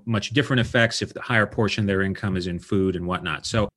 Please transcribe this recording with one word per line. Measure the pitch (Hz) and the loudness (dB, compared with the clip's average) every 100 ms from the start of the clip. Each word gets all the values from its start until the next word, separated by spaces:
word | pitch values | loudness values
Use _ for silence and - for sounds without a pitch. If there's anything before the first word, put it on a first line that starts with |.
| - | -2
much | 110 - | -2 0
different | 120 135 131 | 0 2 2
effects | 110 123 117 - | 2 4 2 2
if | 101 | -6
the | - | -8
higher | - 117 104 | -2 2 2
portion | - 104 - | 2 0 0
of | 101 | 0
their | 98 | 2
income | 95 95 104 92 | 0 -2 -2 -2
is | 90 | -2
in | 87 | -6
food | - 101 95 87 | -2 2 2 0
and | 87 | -2
whatnot. | 90 85 76 - | -4 -4 -6 -2
So | 117 101 | 0 -2